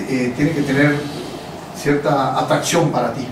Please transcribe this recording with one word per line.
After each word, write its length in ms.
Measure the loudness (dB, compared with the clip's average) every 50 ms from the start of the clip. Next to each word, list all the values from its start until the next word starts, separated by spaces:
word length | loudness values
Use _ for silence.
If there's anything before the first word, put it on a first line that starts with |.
| -4 -2
eh, 240 | -2 0 0 0 0
tiene 180 | 0 0 2
que 100 | 2 0
tener 340 | 0 2 4 4 4 4 4 0 -2 -6 -8 -8 -8 -10 -10 -10 -12 -12 -12 -12 -14 -12 -10
cierta 640 | -4 0 0 0 2 2 2 2 2 2 0 0 0
atracción 520 | 2 2 2 0 2 2 2 4 4 4
para 220 | 2 0 0 -2
ti. 160 | -2 -4 -6 -8